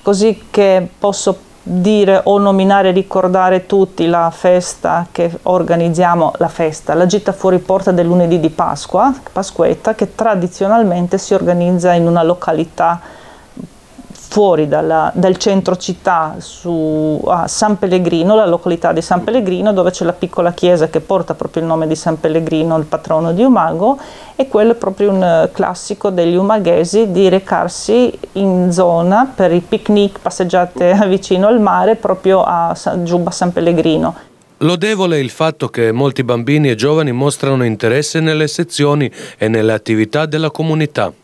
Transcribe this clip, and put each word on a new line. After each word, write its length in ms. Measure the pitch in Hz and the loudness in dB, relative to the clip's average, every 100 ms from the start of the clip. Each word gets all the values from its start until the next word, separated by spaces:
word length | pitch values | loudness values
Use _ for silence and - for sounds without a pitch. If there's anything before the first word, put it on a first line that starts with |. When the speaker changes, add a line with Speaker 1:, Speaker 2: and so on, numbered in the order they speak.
Speaker 1:
così 460 | - 196 214 208 - | 0 2 2 0 -4
che 380 | - 202 190 180 - | 2 4 4 0 -4
posso 500 | 202 202 - 185 - - | -4 -2 -2 -4 -8 -20
dire 560 | - 180 180 214 196 190 | -6 0 2 4 4 2
o 140 | - 202 | 2 2
nominare 500 | 202 196 190 196 190 | 2 2 4 4 2
e 40 | |
ricordare 760 | 185 190 190 185 185 185 185 185 | 2 0 0 0 2 2 0 0
tutti 400 | 202 190 - 170 | 0 0 0 0
la 240 | 170 165 | 0 0
festa 720 | 165 185 180 180 - 170 165 175 | 0 2 2 0 -6 -4 -4 -4
che 180 | - 170 170 | -4 -4 -2
organizziamo, 880 | - 185 165 170 170 165 180 170 156 - | -2 0 0 0 0 2 2 2 0 0
la 100 | 170 | -4
festa, 460 | - 160 151 - | -2 -4 -4 -4
la 100 | 156 | 0
gita 280 | 180 202 196 | 2 2 -2
fuori 260 | 185 190 180 | -2 0 0
porta 340 | 180 190 190 | 0 -2 0
del 140 | 180 170 | 0 2
lunedì 340 | 180 170 175 | 2 2 2
di 80 | 156 | 0
Pasqua, 640 | - 165 156 - 180 247 269 - | -2 -4 -4 -4 0 0 0 -6
Pasquetta, 640 | - 196 - 247 - - | -8 -8 0 0 0 -2
che 200 | 220 196 | -2 -4
tradizionalmente 1040 | - 226 202 175 - 196 226 214 175 175 196 | -2 0 0 -4 -4 0 2 2 0 -2 -4
si 160 | - | 0
organizza 580 | 190 175 175 175 180 175 | -2 0 0 2 0 2
in 140 | 175 170 | 2 2
una 160 | 170 | 2
località 960 | 165 175 - 160 165 - 170 170 - - - - - - - - - - - - - | 2 0 -2 -2 -4 -2 -2 -2 -8 -20 -20 -20 -20 -18 -18 -20 -20 -20 -20 -20 -6
fuori 380 | - 202 165 151 | 0 2 2 2
dalla, 420 | 151 160 160 156 | 0 0 0 0
dal 240 | - 185 185 | 0 0 2
centro 380 | - 196 185 180 | 0 0 0 -4
città, 600 | - 180 - 175 156 165 | -6 -6 -2 -2 -2 -8
su, 840 | 175 - 175 165 156 156 156 151 - | -16 -14 -6 -2 -2 -2 -2 -2 -2
a 220 | 180 165 | -2 -2
San 320 | - 214 208 | -2 -2 0
Pellegrino, 560 | 190 180 175 165 170 214 | 0 0 0 0 2 2
la 100 | 202 | 2
località 460 | 170 - 170 170 | 0 -2 -2 -2
di 100 | 165 | -2
San 220 | 165 180 | 0 -2
Pellegrino, 480 | 175 233 202 180 202 | 0 -2 -2 -2 0
dove 180 | 196 180 | 2 0
c'è 140 | 180 | 0
la 80 | 170 | -4
piccola 400 | 175 - - 170 | -4 -6 -2 -2
chiesa 360 | 175 180 175 156 | 0 2 2 2
che 120 | 156 | -2
porta 340 | 151 196 170 | -2 -2 -2
proprio 300 | 156 160 - | -6 -6 -6
il 40 | 165 | -2
nome 200 | 160 156 | -2 -2
di 80 | 160 | -2
San 240 | - 160 | -4 -2
Pellegrino, 580 | 165 156 160 156 165 160 | 0 -2 -2 -2 0 -2
il 60 | |
patrono 480 | 151 165 - 160 165 | -2 -6 -2 -2 0
di 100 | 170 | 0
Umago, 560 | 254 233 165 160 202 277 - - - - | 2 4 2 0 0 -2 -6 -20 -20 -6
e 100 | 269 | -2
quello 260 | - 220 | 2 2
è 20 | 233 | 2
proprio 340 | - 196 202 | -4 -2 0
un, 100 | 196 | 2
eh, 300 | 180 165 165 | 2 2 0
classico 580 | - 190 180 - 202 208 | 0 -4 -4 -10 -4 -4
degli 260 | 185 170 175 | 0 0 2
umaghesi 760 | 196 214 175 170 175 202 226 | 2 0 2 0 2 0 0
di 180 | 175 190 | 2 4
recarsi 880 | 190 190 175 175 - - 233 247 - - | 2 0 -2 -2 -6 0 2 2 -2 -10
in 360 | - 196 185 180 | -4 0 2 0
zona 600 | 175 180 170 175 202 262 | 2 2 2 2 2 0
per 180 | - 185 | 0 2
i 60 | 175 | 2
picnic, 640 | 175 214 - 208 202 202 | 0 -6 0 2 2 -2
passeggiate 760 | - - 185 180 180 127 175 196 | -8 -4 -2 0 -2 0 2 2
<laughs> 60 | 208 | 2
vicino 400 | 190 190 185 202 | 0 0 0 2
al 100 | 240 | 4
mare, 380 | 208 180 185 220 | 2 2 0 0
proprio 480 | 196 185 190 190 | -2 -2 2 2
a 280 | - 175 170 170 | 2 0 -2 -4
Sa-, 260 | - 180 | -6 -4
giù 180 | 170 175 170 | -2 -2 -2
a 60 | |
San 200 | 175 180 | -2 -4
Pellegrino. 600 | 175 170 170 160 156 160 - - _ _ _ | 0 0 0 0 0 -2 -6 -18 _ _ _
Speaker 2:
Lodevole 580 | 151 175 196 214 185 160 | -2 0 -2 -2 0 0
è 40 | |
il 100 | 127 | -4
fatto 380 | - 160 156 123 | -2 -4 -2 -8
che 200 | - 117 | -2 -2
molti 320 | 113 139 127 | 0 -2 -2
bambini 460 | 123 120 117 147 147 | -2 -2 0 0 2
e 80 | 113 | 0
giovani 340 | 127 156 151 | 0 0 0
mostrano 540 | 123 139 139 139 135 | -2 -2 -2 -2 0
interesse 560 | 123 110 117 127 147 160 | 0 0 0 0 -2 -2
nelle 260 | 160 156 151 | -2 0 -2
sezioni 640 | - 165 - 143 147 131 - - - | -4 -6 -2 0 0 -2 -6 -18 -6
e 120 | 110 | -2
nelle 240 | 113 110 | 0 0
attività 540 | 107 - 110 107 147 156 | 0 -2 -2 0 -2 -2
della 260 | 156 160 | -2 -4
comunità. 600 | - 160 156 151 143 98 - | -4 -2 -2 -2 -2 -4 -6